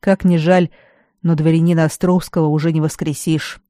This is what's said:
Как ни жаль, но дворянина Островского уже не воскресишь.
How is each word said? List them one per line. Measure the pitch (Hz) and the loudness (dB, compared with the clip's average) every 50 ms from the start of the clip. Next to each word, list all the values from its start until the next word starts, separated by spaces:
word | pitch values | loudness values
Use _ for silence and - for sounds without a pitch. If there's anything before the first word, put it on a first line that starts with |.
Как | - 196 190 190 - | 2 0 0 2 2
ни | 185 175 | 2 2
жаль, | 165 151 170 185 185 175 156 _ _ _ _ _ _ _ _ _ _ | 2 2 2 2 2 2 0 _ _ _ _ _ _ _ _ _ _
но | - 165 170 | -2 -2 0
дворянина | 147 156 165 160 165 165 170 175 160 160 | 2 2 2 2 2 2 2 2 2 0
Островского | 151 - - - 180 180 185 - - - 175 160 156 | -2 -2 -2 0 0 0 0 -2 -2 -4 -2 0 0
уже | 151 156 147 170 | 0 0 0 0
не | 160 156 | -2 0
воскресишь. | 151 156 - - 175 156 147 - - 175 160 151 - - - - _ _ | -2 -4 -4 -6 -6 -6 -6 -6 -4 -4 -2 -2 -4 -8 -14 -18 _ _